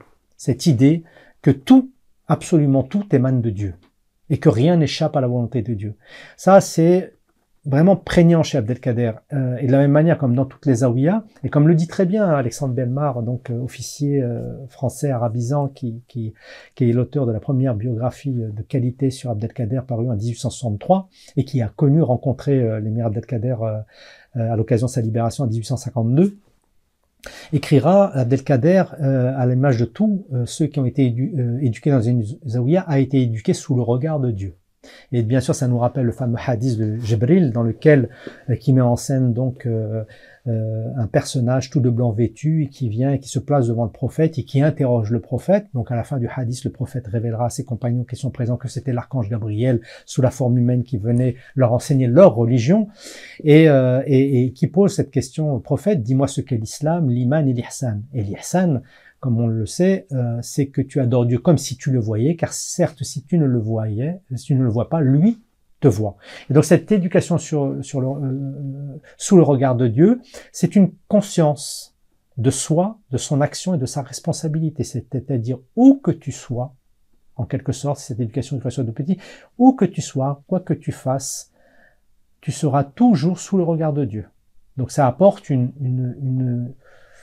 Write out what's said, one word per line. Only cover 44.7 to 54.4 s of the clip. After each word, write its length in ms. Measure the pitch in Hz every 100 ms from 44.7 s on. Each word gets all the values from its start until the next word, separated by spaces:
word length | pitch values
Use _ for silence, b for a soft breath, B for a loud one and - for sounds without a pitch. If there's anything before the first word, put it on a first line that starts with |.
| - 135 120 107
le 100 | 117
prophète. 460 | - 131 - 208 208
Donc 180 | 127 110
à 40 | 120
la 80 |
fin 160 | - 139
du 80 | 117
hadith, 360 | - 117 123
le 60 | 120
prophète 380 | - 123 127 107
révélera 400 | 113 117 110 120
à 20 |
ses 160 | - -
compagnons 380 | 117 120 123
qui 120 | 117 113
sont 140 | 123
présents 280 | - 117 123
que 100 | 117
c'était 260 | - 135
l'archange 340 | 120 - 131 101
Gabriel 540 | 113 107 104 127 120 B B -
sous 160 | -
la 80 | 127
forme 300 | - 123 123
humaine 240 | 120 123
qui 140 | 117 107
venait 380 | 110 120 127 123 B 135
leur 180 | 123
enseigner 320 | 120 - 135 127
leur 300 | 131 190 113
religion 520 | 117 120 117 208 208 B B B B B
et, 240 | 156 151 160
euh, 360 | 135 127 127 135
et, 380 | 131 139 127